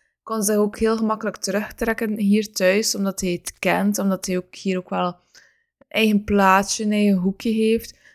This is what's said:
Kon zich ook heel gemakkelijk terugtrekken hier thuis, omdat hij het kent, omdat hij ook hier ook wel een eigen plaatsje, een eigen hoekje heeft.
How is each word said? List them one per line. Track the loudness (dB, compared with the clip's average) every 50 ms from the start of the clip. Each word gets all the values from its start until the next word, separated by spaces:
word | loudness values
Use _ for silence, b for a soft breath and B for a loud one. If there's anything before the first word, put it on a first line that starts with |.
| _ _ _ _ _
Kon | -8 -6 -2 0
zich | 0 0
ook | 0 0 -2 -2 -2
heel | 0 0 0
gemakkelijk | 0 0 -2 -2 -2 -4 -8 -6
terugtrekken | -6 -6 -4 -4 -4 -4 -6 -6 -4 -4 -4 -2 -2 -4 -4 -2
hier | 0 2 4 4 2 2 -2
thuis, | -4 0 2 4 4 2 0 -2 -2
omdat | -2 -2 -2 -2 -2
hij | -4 -4
het | -4 -4 -6 -12 -12 _
kent, | -2 0 0 2 2 0 0 0
omdat | 0 0 0 -2 -2
hij | -4 -4
ook | -4 -4 _ -14
hier | -8 -4 -4 -4
ook | -4 -4 -4
wel | -4 -2 -2
een | -2 -4 b b b b b b b b b b b b _ _
eigen | _ -2 0 2 4 2 2 0
plaatsje, | 2 2 4 4 4 4 4 2 0 -4 -4 -2
een | 0
eigen | 2 2 4 4 4
hoekje | 2 2 -2 -4 -2 -4 -2
heeft. | 0 2 2 2 2 0 -2 -8 b b b b